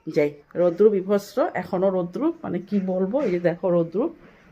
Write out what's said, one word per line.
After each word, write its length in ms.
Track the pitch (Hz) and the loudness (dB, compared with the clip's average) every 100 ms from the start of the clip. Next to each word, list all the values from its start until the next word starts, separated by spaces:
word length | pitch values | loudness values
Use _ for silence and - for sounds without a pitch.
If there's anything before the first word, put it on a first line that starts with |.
| - | -4
যাই। 260 | 160 147 147 - - | 0 0 -2 -8 0
রৌদ্র 340 | 175 170 214 | 0 4 4
বিভস্ম, 600 | 196 185 202 - - 359 | 4 2 -2 0 -2 -2
এখনও 360 | - 175 185 196 | -2 -4 0 0
রৌদ্র, 440 | 185 175 202 311 330 | 0 -2 -2 -4 -4
মানে, 160 | - 175 | -6 -6
কি 200 | 180 208 | -4 -2
বলবো, 420 | 185 185 190 262 | -2 -2 -2 0
এই 100 | 247 | 0
যে 80 | 175 | 0
দেখো 300 | 175 175 190 | 0 0 0
রৌদ্র, 400 | 175 165 185 320 - - - - | 0 0 -2 -4 -6 -18 -20 -20